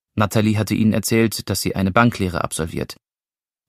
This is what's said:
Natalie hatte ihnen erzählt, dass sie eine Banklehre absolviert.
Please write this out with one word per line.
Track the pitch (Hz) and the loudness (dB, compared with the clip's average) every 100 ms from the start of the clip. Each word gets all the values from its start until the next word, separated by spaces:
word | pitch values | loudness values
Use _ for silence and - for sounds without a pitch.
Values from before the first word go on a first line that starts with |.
| _ - | _ -2
Natalie | 101 110 107 104 | 0 2 2 0
hatte | 104 | 0
ihnen | 110 110 | 2 2
erzählt, | 107 - 113 113 - - | 2 0 2 2 -2 -6
dass | 98 | -4
sie | - 98 | -4 -2
eine | 95 | 2
Banklehre | 117 120 - 90 80 | 4 2 2 -2 -2
absolviert. | - - 82 - - - _ _ _ _ _ _ | -4 -6 -6 -6 -10 -12 _ _ _ _ _ _